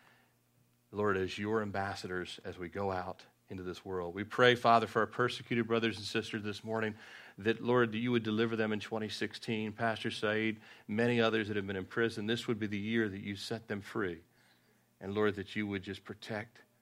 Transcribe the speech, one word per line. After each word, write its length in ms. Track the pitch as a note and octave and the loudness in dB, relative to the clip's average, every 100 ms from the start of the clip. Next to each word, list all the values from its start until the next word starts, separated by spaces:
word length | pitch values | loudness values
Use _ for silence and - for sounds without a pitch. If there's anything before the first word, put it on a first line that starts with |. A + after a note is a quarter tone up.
| - _ _ _ _ _ _ _ _ | -20 _ _ _ _ _ _ _ _
Lord, 260 | G2 G#2 F#2+ | 0 2 2
as 220 | F#2 - | 0 -2
your 240 | G#2 A2 | -2 0
ambassadors 800 | G#2 G2 G2 F#2+ G2 F#2 F2 - | 0 -2 -4 -4 -6 -6 -6 -8
as 140 | G2 F2+ | -10 -8
we 100 | F2 | -8
go 220 | G2 G2+ | -4 -2
out 320 | F#2 F#2 - - _ - | -2 -4 -10 -16 _ -14
into 140 | F#2+ | -10
this 220 | F#2 E2+ | -8 -8
world. 300 | F#2+ F#2 F2 | -6 -6 -4
We 100 | F#2+ | -6
pray, 300 | G#2 - B2 | -2 6 6
Father, 320 | A#2+ A#2+ A#2 A2 | 8 8 6 6
for 140 | A#2 | 2
our 60 | G#2 | 0
persecuted 600 | - B2 - - A#2 A2+ | 2 0 -2 -2 0 2
brothers 320 | A2+ A2+ G2+ | 2 2 0
and 80 | G2+ | -4
sisters 360 | A2+ G#2 A2+ | -4 -2 -4
this 220 | G#2 G2+ | -6 -8
morning, 300 | A2 A2 A2 G#2 - - - - | -4 -2 -2 -4 -12 -18 -18 -2
that, 240 | G2+ A2 | 0 2
Lord, 300 | A#2 B2 A#2 | 4 6 4
that 60 | G#2+ | 2
you 120 | B2 | 2
would 100 | A#2+ | 2
deliver 340 | A2 G#2+ A#2 A2+ | 2 2 2 2
them 160 | A2 | 0
in 80 | G#2+ | -2
twenty 280 | - A2 G#2+ | -2 -4 -4
sixteen. 640 | - G#2 - - A2 G#2+ | -4 -4 -4 -4 -2 -2
Pastor 380 | G#2 A#2 A2 A2+ | -2 -2 0 -4
Saeed, 480 | - G#2+ G#2+ A2 G#2+ - - - | -2 0 2 0 -2 -10 -16 -4
many 320 | G#2+ A#2+ A#2+ | 0 4 4
others 280 | A2+ A2 G#2 | 4 2 0
that 80 | G#2 | -2
have 100 | F#2+ | -2
been 100 | G2 | -4
in 80 | |
prison, 420 | F#2 - A#2 A2+ G#2 | -4 0 0 0 -2
this 200 | A#2 - | -2 -2
would 120 | G#2+ | -2
be 80 | G#2+ | -2
the 120 | G#2 | -4
year 300 | G#2+ A2+ G#2+ | 0 0 0
that 120 | G2 | -2
you 160 | G2+ G2+ | -6 -8
set 320 | - A2+ - | -6 -8 -6
them 120 | G#2 | -8
free. 380 | G2 A#2 F#2+ E2 - _ _ _ _ _ _ - | -6 -4 -2 -4 -12 _ _ _ _ _ _ -12
And, 140 | F#2+ | -6
Lord, 220 | G#2 G#2+ G2 | 0 2 0
that 200 | F#2+ G#2+ | -4 -4
you 100 | G#2 | -2
would 160 | G2 | -4
just 220 | F#2 F#2 | -4 -10
protect 540 | - G2+ - G#2+ - - - _ | -12 -12 -8 -6 -8 -14 -20 _